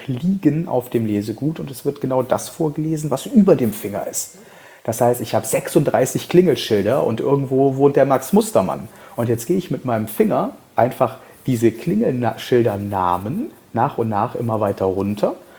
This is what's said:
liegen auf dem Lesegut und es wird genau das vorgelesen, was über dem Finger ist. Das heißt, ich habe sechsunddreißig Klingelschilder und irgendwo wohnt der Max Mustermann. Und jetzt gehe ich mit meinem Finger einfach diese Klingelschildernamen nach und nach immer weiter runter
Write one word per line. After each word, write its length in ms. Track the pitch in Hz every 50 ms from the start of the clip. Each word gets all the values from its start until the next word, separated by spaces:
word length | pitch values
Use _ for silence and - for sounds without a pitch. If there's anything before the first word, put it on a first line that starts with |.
| - -
liegen 600 | 127 120 156 180 196 190 - 143 143 156 170 -
auf 200 | 123 127 120 -
dem 160 | - 120 113
Lesegut 540 | 107 104 104 104 113 104 - 135 151 160 -
und 100 | 160 143
es 140 | 131 - -
wird 160 | 143 143 -
genau 240 | - 135 131 131 123
das 240 | 123 - 202 - -
vorgelesen, 640 | - - 160 151 147 - 156 160 160 151 151 147
was 140 | 127 139 -
über 320 | 202 285 226 196 185 160 135
dem 160 | 127 107 101
Finger 340 | - - 101 104 - - -
ist. 300 | - - - - - 190 - - - - - - - - _
Das 160 | - 117 -
heißt, 180 | 123 120 123 123
ich 160 | 110 - -
habe 100 | 110 -
sechsunddreißig 840 | - - - - - - 160 143 131 - 110 131 131 - 123 - -
Klingelschilder 760 | - 175 185 170 127 - - - 113 104 95 101 127 151 156
und 140 | - 113 110
irgendwo 560 | 127 127 143 143 139 127 135 131 135 139 131
wohnt 220 | 135 139 143 135 147
der 80 | 135
Max 260 | 139 135 127 - -
Mustermann. 560 | 196 208 226 - - 110 95 85 69 71 - - - - - - - -
Und 100 | 120 117
jetzt 200 | 117 117 - -
gehe 100 | 175 190
ich 120 | - -
mit 140 | 139 123 -
meinem 240 | 127 117 110 110 104
Finger 440 | - - 220 208 123 135 180 262 - - - _ _ -
einfach 400 | 117 127 123 - 131 117 - - - - - - -
diese 260 | - 127 113 117 113
Klingelschildernamen 1800 | - - - 170 185 214 226 180 131 123 120 113 - - - - 131 120 117 117 101 98 101 101 101 95 92 90 90 90 95 110 151 214 294 - - - _ _ -
nach 240 | 117 120 143 - -
und 100 | 117 113
nach 280 | 107 101 110 123 -
immer 260 | - 120 110 110 107
weiter 240 | 107 101 101 - 98
runter 500 | 95 92 98 98 101 104 104 - 214 349 - - - -